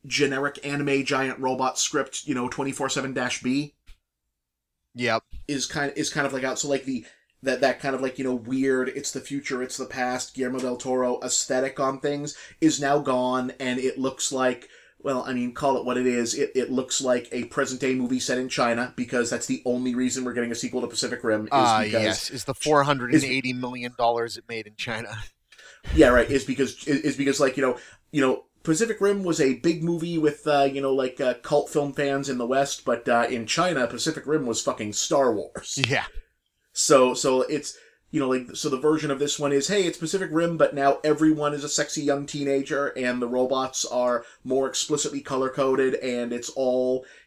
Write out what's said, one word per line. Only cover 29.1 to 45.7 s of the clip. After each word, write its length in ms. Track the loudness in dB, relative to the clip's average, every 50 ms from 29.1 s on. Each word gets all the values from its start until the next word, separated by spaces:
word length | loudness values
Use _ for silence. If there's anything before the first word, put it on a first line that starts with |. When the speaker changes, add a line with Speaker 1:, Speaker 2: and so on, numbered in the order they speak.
| 2 2 0
Speaker 1:
was 180 | -2 0 2
a 140 | 2 2 2 2
big 240 | 0 0 0 0 0
movie 340 | -2 -2 -2 -2 -2 -2 2
with, 260 | 2 2 2 0 0
uh, 240 | 2 4 4 4 4
you 120 | 2 0
know, 120 | 0 2 2
like, 280 | 2 0 0 -2 -2
uh, 140 | 0 0 0
cult 360 | -2 -2 0 2 2 2 2
film 220 | 0 0 0 0 -2
fans 360 | -2 0 0 0 0 -2 -2
in 100 | -4 -2
the 80 | -2
West, 380 | 0 2 2 2 0 -2 -6 -2
but, 240 | -2 -2 0 2 2
uh, 200 | 2 4 2 2
in 160 | 0 -2 -4
China, 400 | -2 0 0 2 2 2 0 0
Pacific 400 | -2 -2 -2 -2 -2 -2 -4 -2
Rim 200 | 0 0 0 2
was 140 | 0 -2 -2
fucking 340 | 0 -2 -2 -2 -2 -4 -4
Star 380 | -4 -2 2 4 4 4 4 2
Wars. 460 | 0 -2 -6 -10 -14 -12 -8 -6 -2 -2 0
Speaker 2:
Yeah. 180 | 0 -2 -2 -4 -8 -12 -14 _ _ _ _ _ _ _ _ _ -6
Speaker 1:
So, 420 | -2 2 6 6 8 8 6 4
so 280 | 2 2 2 2 2 2
it's, 360 | 0 -2 -4 -4 -6 -14 -16 -20 _ _ _ _ _
you 80 | -2 0
know, 100 | 0 2
like, 280 | 0 -2 -2 -6 -8
so 120 | -6 -4 -2
the 120 | -2 2
version 320 | 2 4 2 2 2 -2 -2
of 80 | -2
this 180 | -2 -2 -2 -2
one 140 | 0 2 2
is, 160 | 2 2 2
hey, 160 | 2 2 2
it's 120 | 0 0
Pacific 340 | -4 -4 -2 -2 -2 -2 0 0
Rim, 240 | 2 2 2 2
but 180 | 4 4 4 4
now 240 | 4 4 4 4 4 4
everyone 500 | 2 2 6 6 4 4 4 2 -2 -2
is 80 | -2 -4
a 60 | -2
sexy 340 | -2 -2 -2 -2 -2 -2 0
young 240 | 2 2 0 0
teenager, 640 | -4 -6 -4 0 0 2 0 0 0 -2 -2 -2 -2 -4
and 260 | -4 -2 -2 -2 -2 -2
the 60 | -2
robots 560 | 0 0 2 2 2 0 -2 -2 -2 -4 -4
are 400 | -2 0 2 2 2 2 0 -2 -6 -20 _ -6
more 240 | -2 0 0 0
explicitly 540 | 0 0 -2 -2 0 0 0 0 -2 -4 -6
color-coded, 760 | -6 -4 -2 0 0 0 0 0 2 2